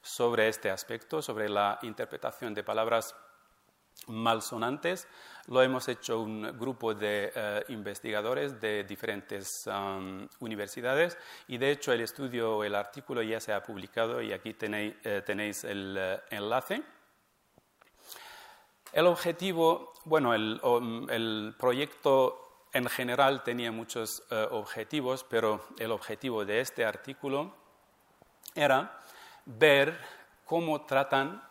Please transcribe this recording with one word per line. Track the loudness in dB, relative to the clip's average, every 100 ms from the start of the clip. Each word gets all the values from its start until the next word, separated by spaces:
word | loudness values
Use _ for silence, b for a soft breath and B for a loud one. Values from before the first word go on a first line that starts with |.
sobre | -12 0 2 4 4
este | 2 -4
aspecto, | -4 -6 -10 -6 -6
sobre | -4 -2 0
la | 2 2 0
interpretación | -8 -8 -8 -6 -8 -6 -8
de | -6
palabras | -2 0 2 0 -2 -14 -20 _ _ _ _ _ _ -20 -10
malsonantes. | -2 0 0 -2 -4 -4 -2 -4 -6 -10 B B B -2
Lo | 4
hemos | 4 4 -2
hecho | -6 -4 -4
un | -4 -6 -8 -6
grupo | -6 -2 -2
de, | 0 0 0 -2
eh, | -4 -2 -4 -4
investigadores | -8 -8 -8 -4 -2 0 -2 -2 -4
de | -2 -2
diferentes, | -4 -6 -6 -6 -6 -10 -8 -8 -6
am, | -4 -4 -6 -6 -10 -14 -12
universidades | -8 -6 -6 -4 0 2 2 0 B B -10
y, | 0
de | 2
hecho, | 2 2
el | 2
estudio, | 2 -4 -6 -2 0 2
el | 0
artículo | -2 -2 -10 -6 -4
ya | -2 -2
se | -2
ha | -4
publicado | -4 -10 -6 -2 0 0
y | -4
aquí | -6 -8
tenéis, | -6 -4 -2 -4 -6
eh, | -4 -4 -2
tenéis | -2 -2 -4
el, | -6 -6 -6 -4
eh, | -2 -4 -6
enlace. | -6 -2 -2 -2 -6 -8 -18 _ _ _ _ _ _ _ _ _ _ B B B B B B B _ -4
El | 4 6
objetivo, | 4 0 -2 -2 4 4 4 -2 -16
bueno, | 2 4 6
el, | 4 2 0
o-, | 2 2 2 -6 -2
el | -2 -2 -4 -6 0
proyecto | 0 2 -2 0 6 6 6 2 -16 -20 _
en | -2 0
general | -2 -2 6 6 4
tenía | -2 -2 -2
muchos, | -4 -8 -6 -6 -8 -4
eh, | -2 0
objetivos, | -2 -4 -8 -4 -2 0 -2
pero | 0 2 4 2 -4 -8
el | -4
objetivo | -4 -4 -6 -4 -2
de | 0 0
este | 0 0
artículo | 0 0 -10 -8 -4 -2 -4 -10 _ _ _ _ _ _ -20 _ -12
era | 2 6 6 2 -10 B B B B -16
ver | 6 10 10 6 2 B B B _
cómo | -2 0 2 -2
tratan | 2 2 4 2 2 -4 -16